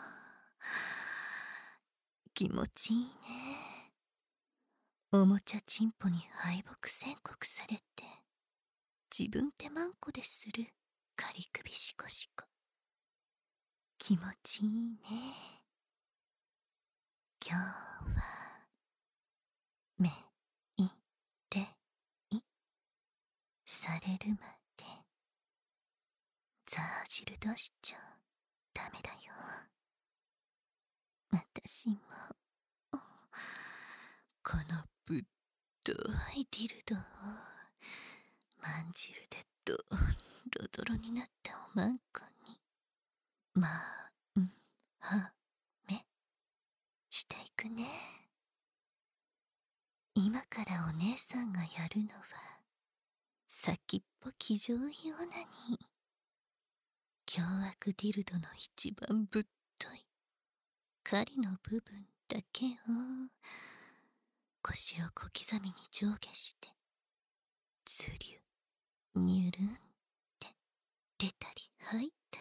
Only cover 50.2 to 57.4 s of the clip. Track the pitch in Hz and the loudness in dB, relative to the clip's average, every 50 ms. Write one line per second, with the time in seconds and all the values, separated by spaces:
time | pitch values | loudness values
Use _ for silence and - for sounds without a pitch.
50.2 | 190 208 226 254 - - - 226 214 - 180 170 165 160 156 160 175 214 254 254 | 6 6 4 2 -2 -4 -6 -4 -2 -2 0 0 0 0 0 2 2 2 2 0
51.2 | - - - 247 240 220 190 180 165 160 - 170 165 170 - 214 214 214 - - | -2 -4 -2 -2 -2 0 0 0 0 -2 -2 -4 -4 0 2 2 2 0 -2 -8
52.2 | - - - - - - - - _ _ _ _ _ _ _ _ _ _ _ _ | -16 -16 -16 -16 -14 -16 -18 -20 _ _ _ _ _ _ _ _ _ _ _ _
53.2 | _ _ _ _ _ - - - - 180 - - - - - 190 - _ _ _ | _ _ _ _ _ -4 -2 2 2 2 2 2 0 0 0 0 -2 _ _ _
54.2 | - 262 - - - - 214 208 - - 240 240 262 294 302 - - 320 311 320 | -12 -10 -6 -2 0 2 4 4 4 2 2 0 0 -2 -6 -6 -6 -6 -6 -4
55.2 | 349 349 - 349 339 - - - 240 240 240 - - - _ _ _ _ _ _ | -6 -6 -6 -6 -8 -8 -12 -10 -6 -4 -4 -4 -6 -10 _ _ _ _ _ _
56.2 | _ _ _ _ _ _ _ _ _ _ _ _ _ _ _ _ _ _ _ _ | _ _ _ _ _ _ _ _ _ _ _ _ _ _ _ _ _ _ _ _
57.2 | _ - - 180 | _ 0 2 2